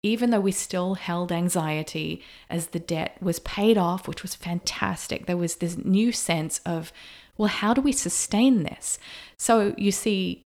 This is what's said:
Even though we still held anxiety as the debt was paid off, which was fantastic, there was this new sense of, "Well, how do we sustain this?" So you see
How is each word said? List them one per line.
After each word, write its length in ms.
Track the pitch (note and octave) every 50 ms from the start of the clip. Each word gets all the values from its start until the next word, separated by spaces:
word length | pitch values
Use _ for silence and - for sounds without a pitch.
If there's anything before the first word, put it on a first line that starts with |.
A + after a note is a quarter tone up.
| -
Even 260 | G#3 A3+ A#3 A#3+ A#3+
though 100 | A#3 G3+
we 120 | F#3+ G3
still 420 | F#3+ - - - - F3+ F3+ F#3 F#3+
held 380 | F#3 - - E3+ F3 F3 F3
anxiety 880 | F3 E3+ F3 F3 - F#3 D#3+ D#3 D3+ D#3 D#3 - - D#3 D#3 D#3+ E3 F3 - - - - - -
as 160 | - E3+ D#3+
the 120 | - - E3+
debt 380 | E3+ - E3+ D#3+ - - - -
was 200 | F#3 F#3 E3+ -
paid 400 | - - - G3+ G3+ A3 A3+ G#3
off, 280 | F3+ E3+ F3+ F#3 -
which 140 | - E3+ -
was 140 | - F#3 -
fantastic, 920 | - - E3+ F3 F3 - - - - - F#3+ E3+ - - - - - -
there 100 | - F3
was 200 | F3 E3+ E3 -
this 200 | - F3 E3+ F3
new 360 | - - - F#3+ G3+ A3+ A#3+
sense 480 | A#3 - - - E3+ D#3+ D#3 D#3+ - - _
of, 300 | F3+ E3+ D#3+ E3 - - - - - - - - _ _
"Well, 140 | - G#3+ G3+
how 240 | - - G3+ G#3+ A#3+
do 80 | C#4
we 120 | C4+ D4 B3+
sustain 680 | - - F3 - - - - - G#3 B3 C4+ C4 G#3
this?" 380 | D3+ - - - - - - - - - - - - - _ -
So 340 | - - A3+ A3+ G3+ G3+ -
you 160 | - G3+ G3+
see 520 | G3 - - A3 G3+ F#3+ F#3 F3+ F3 - _